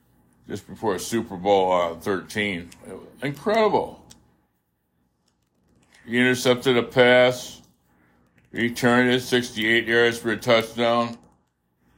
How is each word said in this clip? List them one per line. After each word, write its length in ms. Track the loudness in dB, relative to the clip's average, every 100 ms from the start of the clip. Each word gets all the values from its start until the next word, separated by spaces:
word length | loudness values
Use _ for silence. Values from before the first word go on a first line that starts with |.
| _ _ _ _ -14
just 200 | -14 -12
before 300 | -6 -4 -4
Super 360 | -4 -6 -6 -4
Bowl, 360 | 2 2 4
uh, 240 | 2 0 -4
thirteen. 720 | -4 -4 -4 -6 -4 -6 -12 -20 -18
It 60 |
was 140 | -18 -20 -12
incredible. 800 | -10 -6 -2 2 2 0 -4 -12 -20 -20 _ _ _ _ _ _ _ _ _ _ _ _ _ _ _ _ _ _ -4
He 140 | 0
intercepted 580 | 0 2 2 2 2 0
a 60 |
pass, 760 | 0 4 6 6 4 0 -12 -18 _ _ _ _ _ _ _ _ _
returned 580 | -4 -4 0 2 4 2
it 120 | 0
sixty-eight 680 | 0 -2 -2 -4 0 0 2
yards 320 | 2 2 0
for 120 | -4
a 60 | -4
touchdown. 800 | 2 0 0 -2 0 0 -2 -8 -20 _ _ _ _ _ _